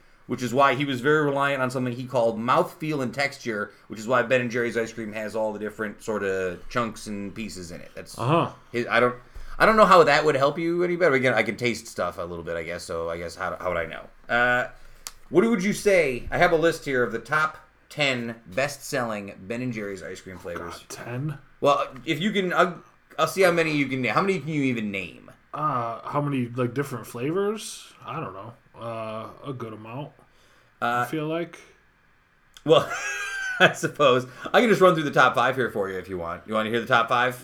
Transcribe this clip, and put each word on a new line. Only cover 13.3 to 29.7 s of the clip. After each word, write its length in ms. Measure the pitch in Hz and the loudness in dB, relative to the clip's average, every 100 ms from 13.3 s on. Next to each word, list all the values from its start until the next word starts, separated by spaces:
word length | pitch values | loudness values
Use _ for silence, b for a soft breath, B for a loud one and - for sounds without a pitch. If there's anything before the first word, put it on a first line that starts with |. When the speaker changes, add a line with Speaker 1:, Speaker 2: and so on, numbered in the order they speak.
| 90 | -6
Speaker 1:
how, 220 | 92 85 | -6 -4
how 100 | 90 | -2
would 80 | 85 | -2
I 80 | 82 | -4
know? 200 | 71 - - - | -8 -14 -16 -2
Uh, 340 | 120 123 123 - - B B B B - | 2 4 2 0 -8 B B B B -2
what 140 | 156 | 4
would 200 | 226 226 | 4 4
you 100 | 196 | 0
say? 540 | - 202 185 147 120 - | 0 4 4 4 -2 -4
I 60 | 131 | 2
have 140 | 175 | 4
a 40 | 165 | 4
list 280 | 165 160 147 | 2 0 -2
here 180 | 127 | 0
of 80 | 117 | 0
the 80 | 110 | -2
top 380 | - 156 156 - - _ - | -2 -2 -2 -4 -20 _ -12
ten 460 | - 143 123 117 113 - | -2 -2 -2 -6 -10 -8
best-selling 840 | 92 143 - - 139 120 104 98 95 | -4 -2 -4 -6 -4 -2 -4 -8 -12
Ben 200 | 95 117 | -8 -6
and 120 | 127 | -4
Jerry's 300 | 110 101 95 | -4 -6 -8
ice 180 | 80 92 | -10 -12
cream 160 | 92 90 | -14 -14
flavors. 360 | 90 85 85 | -10 -8 -10
Speaker 2:
God, 160 | - - | -12 -14
ten? 480 | - 120 123 156 147 - - | -14 -8 -6 -6 -8 -14 0
Speaker 1:
Well, 280 | 139 143 143 127 - | 2 2 0 -8 -4
if 160 | 156 | -2
you 100 | 208 | 0
can, 220 | 196 180 | 0 0
I'll, 280 | 156 180 160 - _ _ - | 2 2 0 -16 _ _ -2
I'll 80 | 156 | -2
see 140 | 185 | 4
how 100 | 185 | 4
many 240 | 170 160 151 | 4 2 0
you 120 | 131 | 0
can 140 | 131 | 0
name. 120 | 117 | 0
How 80 | 123 | 2
many 180 | 196 185 | 2 0
can 100 | 143 | -2
you 140 | 151 | 0
even 280 | 135 117 107 | 0 0 -2
name? 400 | 98 87 62 50 - _ | -4 -8 -14 -20 -20 _
Speaker 2:
Uh, 480 | 143 151 127 117 113 | -4 -2 -2 -4 -6
how 160 | - 147 | -4 -2
many, 280 | 147 139 120 | 0 0 -2
like, 260 | 120 123 | -2 -2
different 340 | 120 143 120 107 | -2 -4 -6 -10
flavors? 840 | 117 135 180 202 214 - - - - - | -6 -2 0 -2 -2 -8 -14 -18 -18 -12
I 140 | 156 | -8
don't 140 | 104 | -8
know. 200 | 95 110 123 _ - | -10 -14 -18 _ -14
Uh, 520 | 117 113 110 110 110 - - | -10 -8 -8 -8 -12 -14 -12
a 60 | |
good 180 | 123 113 | -10 -10